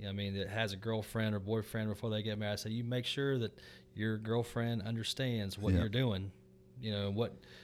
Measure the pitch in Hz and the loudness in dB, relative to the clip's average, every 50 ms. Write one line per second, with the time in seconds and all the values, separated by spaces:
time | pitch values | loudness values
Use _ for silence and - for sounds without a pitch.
0 | 104 101 98 101 101 98 98 98 95 95 98 110 113 104 98 92 98 113 113 110 | -6 -4 -2 -2 -2 0 0 0 -2 -2 0 0 0 0 0 -2 -2 0 0 0
1 | 104 - - 113 110 110 107 104 95 101 110 110 104 - - 113 107 110 104 - | -2 -2 0 0 2 2 2 0 0 0 0 0 0 -2 -2 -2 -2 -2 -2 -2
2 | - 117 107 107 107 110 107 107 107 104 104 101 - 110 110 117 120 117 127 127 | -2 -2 0 0 0 0 -2 0 0 0 -2 -2 -2 -2 -2 -2 0 0 0 0
3 | 117 - - - 139 139 135 127 113 104 - - - - - - - - - 107 | 0 0 0 0 2 2 4 2 2 0 -2 -6 -18 -18 -18 -18 -20 -14 -6 -2
4 | 107 110 110 107 110 110 113 120 117 - - 120 117 117 117 113 95 113 117 113 | 0 2 2 0 0 2 2 2 2 2 0 0 0 2 0 0 0 0 -2 -2
5 | 110 - - - 131 127 120 113 104 95 95 - 104 104 95 87 107 110 101 123 | 0 -2 -2 0 0 0 2 0 0 -2 -2 0 2 4 6 6 6 4 2 2
6 | 131 123 101 92 95 98 - - - - - - - - - 123 123 110 104 101 | 2 2 2 0 -2 -4 -8 -12 -20 -20 -20 -20 -20 -20 -14 -8 -4 -2 0 0
7 | 101 101 98 104 120 104 - - - - - - | 0 0 2 0 0 -2 -2 -8 -18 -18 -20 -20